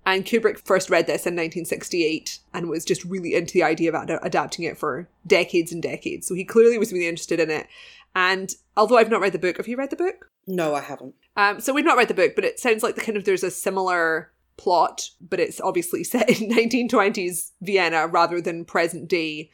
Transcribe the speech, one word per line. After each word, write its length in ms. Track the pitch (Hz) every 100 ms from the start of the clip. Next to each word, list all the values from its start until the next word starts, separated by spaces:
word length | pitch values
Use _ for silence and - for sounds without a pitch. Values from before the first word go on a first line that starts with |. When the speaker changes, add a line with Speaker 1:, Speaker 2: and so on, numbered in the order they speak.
| -
Speaker 1:
And 200 | 190 185
Kubrick 340 | 226 220 - -
first 240 | 190 -
read 160 | 175 165
this 200 | 147 185
in 80 | 175
nineteen 300 | 165 175 165
sixty-eight 760 | 170 - 180 160 160 - - _
and 160 | 185 170
was 160 | 160 -
just 180 | 175 175
really 300 | 190 170 -
into 180 | 170
the 100 | 185
idea 260 | 156 160 165
of 60 | 156
ad-, 240 | - 160
adapting 420 | 180 160 143 - 170
it 120 | -
for 300 | 151 135 175 _ 165
decades 440 | 185 170 175 165
and 100 | 170
decades. 440 | 156 151 - - -
So 60 | 180
he 80 |
clearly 340 | 190 226 233 240
was 140 | -
really 160 | 180 170
interested 320 | 165 - 170
in 100 | 156
it. 160 | 151 - - - - _ 185
And 380 | 180 190 190 - _ -
although 220 | 214 240
I've 120 | 226
not 100 | 220
read 120 | 190
the 60 | 175
book, 180 | 180 -
have 100 | 220
you 100 | 247
read 120 | 269
the 60 | 330
book? 340 | 349 - _ _ -
Speaker 2:
No, 260 | 180 160
I 80 | 147
haven't. 320 | 139 135 131 - _ -
Speaker 1:
Um, 220 | 202 196
so 120 | 247
we've 120 | 277 302
not 120 | 247
read 100 | 233
the 60 |
book, 200 | 180 170 -
but 100 | 185
it 140 | -
sounds 220 | 254 220
like 120 | 220 -
the 60 |
kind 160 | 226 208
of, 60 | 196
there's 180 | 185
a 80 | 185
similar 800 | - 226 190 185 175 165 160 165 _ _ -
plot, 520 | - 175 - - - -
but 180 | 175 185
it's 220 | 165 -
obviously 420 | 185 175 170 -
<laughs> 20 | 175
set 360 | 247 - 190
in 80 | 208
nineteen 380 | 233 226 254 240
twenties 640 | 247 196 214 180 175 - -
Vienna 460 | 185 190 170 160 165
rather 320 | 175 170 175
than 240 | 170 170 170
present 420 | 190 170 170 165
day, 420 | 180 160 151 151